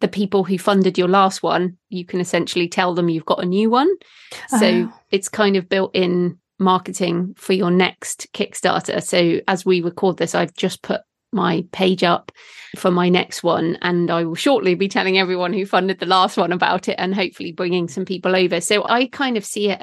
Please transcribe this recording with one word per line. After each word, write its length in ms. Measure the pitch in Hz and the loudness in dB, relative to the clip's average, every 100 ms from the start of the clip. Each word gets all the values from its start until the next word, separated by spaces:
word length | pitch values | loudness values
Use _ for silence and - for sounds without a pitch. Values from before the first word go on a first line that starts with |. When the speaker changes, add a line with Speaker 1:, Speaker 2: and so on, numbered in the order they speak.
Speaker 1:
the 80 | 180 | -4
people 360 | 190 196 196 | -2 0 0
who 140 | 185 185 | 0 0
funded 400 | - 196 185 180 | 2 4 4 2
your 100 | 180 | 4
last 340 | 196 190 - | 4 4 2
one, 360 | 165 165 180 180 _ | -2 0 -2 -6 _
you 160 | 180 | -12
can 160 | 175 185 | -6 -6
essentially 480 | 175 170 165 180 170 | -2 -2 -2 -2 -2
tell 260 | 190 180 | 0 0
them 140 | 175 175 | 0 0
you've 160 | 160 | 0
got 180 | - - | -2 -2
a 40 | 180 | 0
new 240 | 190 220 | 0 2
one. 180 | 240 320 381 _ - - - - | 2 2 0 _ -20 -20 -18 -2
So 100 | 240 220 226 226 | 2 4 2 0
Speaker 2:
Oh. 20 | - _ | -8 _
Speaker 1:
it's 180 | 196 - | -4 -2
kind 260 | - 202 196 | 0 2 2
of 120 | 180 | 0
built 220 | 196 185 | -2 0
in 440 | 185 180 180 175 175 _ - | 0 0 2 0 -4 _ 0
marketing 760 | 190 185 185 190 180 175 185 - | 2 2 0 -4 -2 -2 -4 -6
for 180 | - | -2
your 160 | 190 175 | 0 2
next 560 | 180 180 - - - - | 2 2 -2 -12 -12 -10
Kickstarter. 680 | - - - 180 175 - - | -6 -6 -2 0 0 -2 -6
So 380 | - 180 170 - - | -2 2 2 2 0
as 160 | 185 | -2
we 160 | 185 180 | 2 0
record 380 | 170 170 190 175 | 0 0 0 0
this, 160 | 170 | 0
I've 200 | - 170 | 0 -2
just 280 | - 190 - | -2 -4 -4
put 180 | - - - _ _ | -6 -6 -8 _ _
my 320 | 202 180 170 180 | -2 0 -2 -4
page 300 | - 185 190 | 0 0 2
up 300 | 175 - - - - - - - | 2 0 -4 -20 -20 -20 -18 -4
for 140 | 185 | 0
my 180 | 180 180 | 2 4
next 340 | 180 - - | 2 0 -4
one, 340 | 170 160 160 - | -2 0 -2 -2
and 280 | 175 175 170 | -2 0 0
I 140 | 170 | -2
will 100 | 165 | -4
shortly 400 | 170 285 262 190 | -2 2 2 2
be 140 | 175 196 | 0 0
telling 300 | 202 185 190 | 0 0 0
everyone 340 | 185 180 175 | 0 -2 -2
who 120 | 185 196 | -4 0
funded 340 | 202 190 180 | 0 0 -2
the 60 | 175 | 2
last 300 | 185 196 - | 2 4 2
one 160 | 175 | 0
about 360 | 175 170 180 - | 0 0 0 -2
it 80 | 190 | -4
and 160 | 185 | -4
hopefully 380 | 196 185 - - | -2 -4 -6 -10
bringing 340 | 165 180 180 170 | -6 -2 -2 -4
some 160 | 196 185 | -6 -6
people 280 | 180 185 | -4 0
over. 260 | 185 180 170 | 2 2 0
So 240 | - 208 - | 0 0 0
I 180 | 240 262 | 0 -2
kind 300 | - 269 226 | -4 -4 -4
of 80 | |
see 260 | - 208 202 | -4 -4 -2
it 120 | 185 | -4